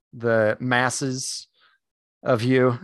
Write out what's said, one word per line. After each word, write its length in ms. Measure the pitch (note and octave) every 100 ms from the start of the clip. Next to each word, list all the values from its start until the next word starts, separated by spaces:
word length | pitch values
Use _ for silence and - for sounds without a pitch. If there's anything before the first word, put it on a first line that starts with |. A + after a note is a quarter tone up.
| _
the 440 | B2 A#2 A2+ G#2+ -
masses 880 | B2+ B2 B2+ - C#3 C3 - - - _ _ _ _ _ _ _
of 180 | - A#2+
you, 360 | A#2 C3 B2+ A#2+